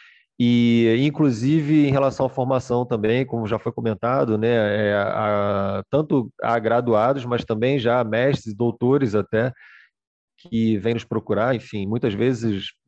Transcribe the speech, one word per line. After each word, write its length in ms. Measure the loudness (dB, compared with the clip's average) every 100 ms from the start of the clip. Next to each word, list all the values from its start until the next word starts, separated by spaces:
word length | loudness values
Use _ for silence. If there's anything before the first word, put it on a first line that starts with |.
| -20 _ _ _
E, 560 | 2 4 4 4 4 2
inclusive, 880 | 0 2 0 2 2 2 4 4 4
em 60 |
relação 340 | 2 0 0 -4
à 20 |
formação 560 | -2 0 -2 0 -2
também, 420 | 0 -2 0 0 0
como 200 | -4 -4
já 120 | -4
foi 120 | -4
comentado, 680 | -4 -4 -2 -2 0 0 0
né, 100 | 2
é, 460 | 2 0 0 0
a, 880 | 0 -2 -2 -2 0 0 0 -2 -4 -2
tanto 420 | -2 0 -2 -2 _
a 160 | -2 0
graduados, 680 | 2 0 2 2 2 0
mas 200 | -2 -6
também 340 | -4 -2 0 0
já 220 | 0 0
a 40 |
mestres, 500 | 0 0 0 -2 -6
doutores 600 | -2 -2 0 2 2 2
até, 380 | -2 0 -2 -2 -6 -20 -20 _ _ _ _ _ _
que 400 | -6 -2 0 0
vêm 160 | -2
nos 100 | -4
procurar, 500 | -4 -8 -4 -2 0
enfim, 320 | -2 -6 -8 -4
muitas 280 | -2 -2
vezes 580 | -2 -2 0 -2 -4 -6 _